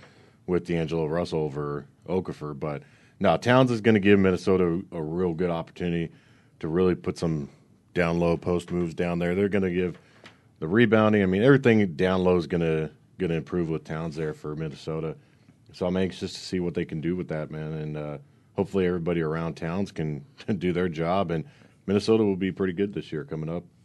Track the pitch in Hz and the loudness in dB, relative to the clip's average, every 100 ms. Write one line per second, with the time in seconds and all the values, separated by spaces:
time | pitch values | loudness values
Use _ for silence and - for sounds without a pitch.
0 | - - - _ - 87 - 85 80 82 | -20 -20 -20 _ -4 -4 -2 -2 -2 -2
1 | 78 85 87 82 76 69 73 71 - _ | -2 -4 -4 -4 -4 -6 -8 -8 -12 _
2 | - 190 185 - 76 73 - 71 - _ | -4 -4 -4 -8 -12 -8 -8 -8 -12 _
3 | _ _ 98 82 120 127 127 117 110 110 | _ _ 2 4 6 6 6 4 4 6
4 | 95 101 95 87 - 92 87 85 95 85 | 6 6 6 4 2 2 2 0 -4 -8
5 | 78 85 92 80 87 82 80 - 87 85 | -6 -2 -2 -2 -2 -2 -6 -6 -4 -2
6 | 82 - _ _ _ _ 82 82 92 87 | -4 -8 _ _ _ _ -4 2 2 2
7 | - - 85 78 69 - _ _ _ - | -2 -4 -2 -2 -6 -14 _ _ _ -2
8 | 85 85 85 82 - 87 - 87 85 76 | 0 2 0 0 0 -4 -2 -4 -4 -2
9 | 87 87 87 90 101 98 95 87 90 76 | -4 -2 -2 0 0 0 0 -2 -2 -6
10 | _ _ - - _ _ 78 104 120 110 | _ _ -20 -20 _ _ 0 2 4 6
11 | 107 107 95 95 127 139 135 110 101 76 | 6 4 4 4 6 6 6 4 4 2
12 | 92 92 90 90 80 87 82 80 78 - | 0 2 4 2 2 0 0 0 -4 -10
13 | _ - 90 82 71 90 82 80 - 80 | _ -6 -2 -2 -2 -4 -2 -4 -6 -8
14 | 82 76 78 76 76 76 80 69 - 80 | -6 -6 -6 -6 -10 -8 -8 -10 -8 -6
15 | 80 71 _ _ _ _ - - 90 92 | -6 -10 _ _ _ _ -20 -4 -2 0
16 | 95 - 95 - - 92 87 80 82 80 | 0 -2 -10 -10 -6 -4 -4 -4 -6 -4
17 | 78 90 85 78 73 78 78 80 76 76 | -4 -4 -4 -8 -8 -8 -8 -8 -8 -8
18 | 76 73 - _ _ - 92 98 90 90 | -8 -12 -16 _ _ -6 -2 0 0 0
19 | 82 85 78 80 82 73 82 90 101 - | 0 0 0 -2 -4 -6 -6 -4 -4 -4
20 | 78 73 - - - 101 90 87 92 78 | -6 -6 -10 -12 -6 -2 -2 0 -2 -2
21 | 82 95 87 82 - - - _ - 101 | 0 0 0 -2 -6 -14 -20 _ -2 0
22 | 107 110 104 92 95 85 95 85 104 95 | 4 4 4 0 -2 -2 -4 -2 -4 -4
23 | 76 78 71 78 78 85 - _ | -8 -10 -8 -8 -6 -8 -10 _